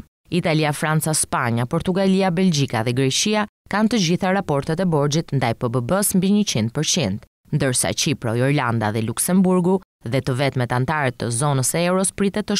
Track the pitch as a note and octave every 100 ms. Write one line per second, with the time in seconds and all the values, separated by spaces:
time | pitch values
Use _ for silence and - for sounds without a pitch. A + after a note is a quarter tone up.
0 | - _ _ F3+ F3 D#3 D3+ D3 D#3 D#3
1 | D#3+ D#3 - E3+ B2+ A#2 B2 E3 E3+ F#3
2 | G3 F#3 F#3+ E3+ F#3+ D3+ C3+ A#2 A2 B2
3 | C3 C3 G#3+ G#3+ G#3 _ - G3 A3 B3
4 | E3 F3 F#3 F#3+ F#3 C#3+ C#3 D#3+ F#3+ D#3
5 | C#3+ C#3+ D3+ C#3 B2 A2+ B2 B2+ A#2+ F#3
6 | G#3 F#3+ F#3+ G#3 G#3 - A2 C#3+ D#3 -
7 | A#2 G2 - _ _ D3+ C3+ B2 - F#2
8 | - C3 A#2 A#2 C3 C#3+ B2 A2+ G#2+ A2
9 | A2 A#2 - F#3 F#3 F#3 F3 F#3+ - _
10 | B2 C3+ - B2+ C#3 C3 B2 B2 C3 D#3
11 | C3+ - A2+ A#2 D3 C3+ B2 D#3+ F3 F#3
12 | F#3+ - G3+ G3+ G3+ G3+